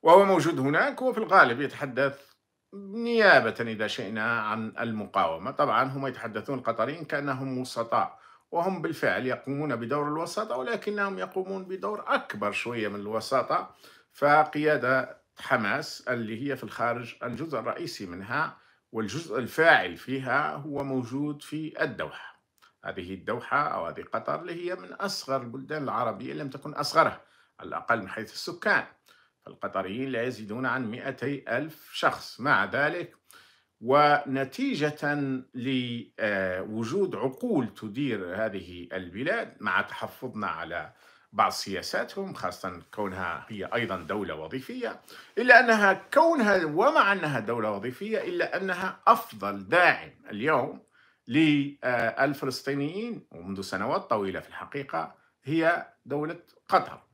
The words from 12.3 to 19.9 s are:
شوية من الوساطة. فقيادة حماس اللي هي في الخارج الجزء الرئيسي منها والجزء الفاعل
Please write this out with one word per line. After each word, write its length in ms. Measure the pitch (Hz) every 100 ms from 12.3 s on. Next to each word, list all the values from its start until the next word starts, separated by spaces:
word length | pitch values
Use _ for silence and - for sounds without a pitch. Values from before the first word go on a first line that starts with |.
| 107 101
شوية 360 | 98 117 120 104
من 120 | 101
الوساطة. 760 | 101 110 104 131 117 165 - - - - _
فقيادة 1080 | - 143 151 151 151 151 147 123 131 127 - _ _
حماس 640 | - 127 104 127 151 - -
اللي 420 | 120 110 110 139
هي 60 | 131
في 80 |
الخارج 500 | 107 - 120 120 120 -
الجزء 360 | 120 117 165 135
الرئيسي 480 | 117 - - - 98
منها 500 | 87 98 131 156 - _ _ _
والجزء 460 | 113 110 110 - 110
الفاعل 580 | 117 - 160 143 90